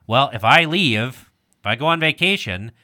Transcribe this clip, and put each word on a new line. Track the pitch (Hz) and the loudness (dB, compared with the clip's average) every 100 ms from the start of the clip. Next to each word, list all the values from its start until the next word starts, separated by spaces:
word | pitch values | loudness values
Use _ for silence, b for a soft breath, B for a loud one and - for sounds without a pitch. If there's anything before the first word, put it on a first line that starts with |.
| - | -2
well, | 120 139 | 0 0
if | 113 | 0
I | 113 160 160 | 4 4 4
leave, | 180 156 107 127 - - _ _ _ | 0 0 0 -4 -8 -20 _ _ _
if | 101 | -6
I | 117 | -2
go | 156 | -2
on | 165 | 0
vacation, | 156 147 180 196 - 92 113 - | 0 0 -2 -2 -4 -8 -10 -18